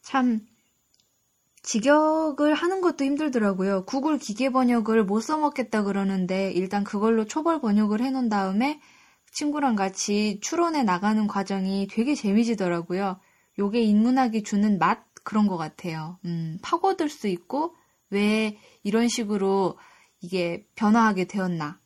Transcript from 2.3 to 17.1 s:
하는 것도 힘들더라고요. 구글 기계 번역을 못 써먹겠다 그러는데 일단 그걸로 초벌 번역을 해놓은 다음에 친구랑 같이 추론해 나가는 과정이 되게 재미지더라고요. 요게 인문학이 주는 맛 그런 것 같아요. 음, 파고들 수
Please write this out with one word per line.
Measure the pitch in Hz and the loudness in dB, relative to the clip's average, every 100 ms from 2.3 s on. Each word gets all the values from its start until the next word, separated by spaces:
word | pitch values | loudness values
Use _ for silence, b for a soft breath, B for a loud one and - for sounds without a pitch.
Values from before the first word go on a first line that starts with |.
| 269 294 302 | 2 2 2
하는 | 349 381 | 0 0
것도 | 359 311 269 | 0 0 -2
힘들더라고요. | 285 311 247 208 190 190 196 185 | 0 -2 0 0 0 0 -2 -2
구글 | 269 285 294 | -4 -2 -2
기계 | - 208 262 | -4 -2 0
번역을 | 254 254 240 220 226 196 | 2 2 2 2 2 2
못 | 208 | 0
써먹겠다 | 220 311 294 294 240 214 | -2 -2 0 -2 -4 -2
그러는데 | 202 196 196 190 180 190 196 | 0 0 0 0 0 -2 0
일단 | 175 185 202 | -2 -2 -2
그걸로 | 202 202 220 226 214 | -2 0 2 2 0
초벌 | 320 320 320 | -2 -2 0
번역을 | 233 208 214 214 | 2 2 2 0
해놓은 | 262 262 247 | -2 -2 0
다음에 | 208 190 196 269 302 b b b b _ | 0 0 0 0 -2 b b b b _
친구랑 | - 294 294 277 214 | -6 -4 0 0 0
같이 | 190 190 - 208 214 202 | -2 -4 -2 0 0 -2
추론해 | - 330 339 311 | -4 -2 0 2
나가는 | 226 180 202 214 208 | 0 2 2 2 0
과정이 | 202 190 196 190 196 196 | -2 -2 -2 -2 -2 -2
되게 | - 233 294 | -2 -2 0
재미지더라고요. | 208 202 233 208 185 170 170 180 196 185 b b b - | 2 2 2 0 0 -2 -4 -4 -4 -6 b b b -4
요게 | 202 233 | -2 2
인문학이 | 220 208 226 262 254 220 | 4 4 4 4 2 0
주는 | 214 202 214 196 | -2 0 2 4
맛 | 170 220 _ - | 2 0 _ -16
그런 | - 220 208 | -4 2 2
것 | 180 | 0
같아요. | 160 - 175 160 156 180 175 | -6 -8 -8 -8 -8 -10 -8
음, | 170 165 165 | -6 -6 -8
파고들 | - 339 381 381 | -4 -2 0 0
수 | 311 | -4